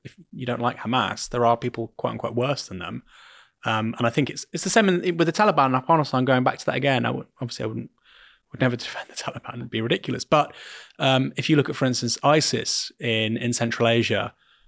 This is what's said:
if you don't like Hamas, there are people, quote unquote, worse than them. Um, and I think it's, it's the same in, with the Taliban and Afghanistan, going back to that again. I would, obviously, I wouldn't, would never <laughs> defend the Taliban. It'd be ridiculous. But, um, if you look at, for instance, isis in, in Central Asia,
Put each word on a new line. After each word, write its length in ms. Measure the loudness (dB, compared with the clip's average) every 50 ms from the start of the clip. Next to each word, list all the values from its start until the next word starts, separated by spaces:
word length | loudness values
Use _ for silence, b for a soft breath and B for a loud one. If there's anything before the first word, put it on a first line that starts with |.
| -20
if 120 | -20 -20 _ -20 _
you 140 | -14 -10 -6
don't 160 | -4 -4 0
like 160 | -2 -2 -2 -2
Hamas, 520 | -6 -2 0 0 0 0 -2 -6 -8 -6
there 160 | -2 2 4
are 120 | 4 4 2
people, 360 | 0 -6 -6 -6 -10 -10 _ -6
quote 140 | -6 -6
unquote, 220 | -6 -4 -6 -4 -2
worse 340 | -2 -2 -2 -2 -4 -6 -12
than 120 | -10 -10
them. 240 | -10 -10 -10 -10 -12 b b b b b b b b b b b -4
Um, 280 | -2 0 0 0 -2 -2 0
and 100 | 0 0
I 20 |
think 200 | 2 2 0 -2
it's, 160 | -2 -10 -12 _ -6
it's 100 | -4 -2
the 60 | 2
same 180 | 4 4 6 4
in, 300 | 4 2 0 -2 2 2
with 100 | 2 2
the 60 | 4
Taliban 340 | 2 4 4 4 4 4 4
and 80 | 2
Afghanistan, 500 | 0 2 4 4 4 4 2 2 0 2
going 180 | 4 4 4 4
back 140 | 2 0 0
to 60 | -2 -2
that 80 | -2
again. 300 | 0 0 2 2 2 0
I 60 | -2
would, 160 | -4 -4 -8 _ _ -10
obviously, 240 | -10 -8 -8 -6 -6
I 20 | -6
wouldn't, 240 | -6 -8 -10 -12 _ _ b b b b b b b b b _ -4
would 80 | 0
never 140 | 0 0 0
<laughs> 20 | -2
defend 320 | -8 -10 -10 -12 -12 -12
the 60 | -12
Taliban. 400 | -10 -8 -8 -8 -10 -12 -12 -12
It'd 140 | -10 -10 -6
be 120 | -4 -4
ridiculous. 420 | 0 0 -2 -2 -2 -6 -6 -6 -2
But, 320 | 2 4 4 2 2 B B B B B B B B B B
um, 340 | 2 4 4 4 2 0 -2
if 140 | -4 0 2
you 80 | 4 4
look 100 | 4 2
at, 80 | 0
for 80 | -2 0
instance, 340 | 0 0 -2 -2 -4 -4 0 2
isis 680 | 4 4 4 4 2 -2 -2 -2 -2 -4 -4 -4 -6 _ -8
in, 340 | -4 -2 0 0 0 0 -2
in 160 | -2 -2 -2
Central 380 | 0 0 0 -2 0 2 2 4
Asia, 440 | 4 4 4 2 0 0 -2 -4 -8 _ _ _ _ _ _